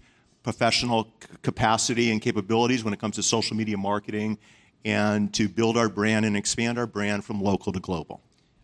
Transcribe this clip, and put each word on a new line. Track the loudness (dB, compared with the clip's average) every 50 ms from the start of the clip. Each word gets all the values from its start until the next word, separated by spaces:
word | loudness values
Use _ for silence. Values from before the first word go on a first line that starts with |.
| _ _ _ _ _ _ _ _ _
professional | -6 -2 2 2 2 2 2 0 0 0 0 0 -2 _ _
c-, | -20 -20 -20 -6 -6
capacity | -6 -2 0 2 2 4 2 2 0 2 2 2 2 2
and | 2 0
capabilities | 0 -2 -2 -2 0 2 2 4 4 2 0 0
when | -4 -4
it | -4
comes | -4 -6 -4
to | -2 -2
social | 0 0 0 0 -2 -2
media | -2 -2 -2 -2
marketing, | -2 -2 -2 -2 -2 -4 -4 -4 -4 -2 -2 -4 -6 -8 -18 -20 _ _ _ _ _ -4
and | 0 0 2 2 2 2 2 0 0 0
to | 0 0 0
build | 2 2 2 2 4
our | 4 2 2
brand | 2 0 2 2 2 2 2
and | 2 0
expand | 0 -2 -2 -2 -2 -2 -2 -2 -2
our | -4
brand | -4 -4 -4 -2 -2 -2 -4 -4
from | -6 -6 -2
local | 0 2 0 2 0 -4 -4
to | -4
global. | -4 -4 -6 -6 -6 -8 -14 -18 -18 _ _ _ _ _ _ _